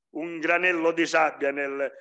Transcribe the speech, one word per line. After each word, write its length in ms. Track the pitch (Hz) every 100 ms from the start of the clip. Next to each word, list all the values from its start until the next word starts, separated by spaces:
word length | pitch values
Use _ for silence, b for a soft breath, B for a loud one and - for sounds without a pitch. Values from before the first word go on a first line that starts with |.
| _
un 300 | 151 170 165
granello 520 | 160 175 180 170 165
di 140 | 165 165
sabbia 460 | 165 156 - 139
nel, 380 | 143 139 139 135 B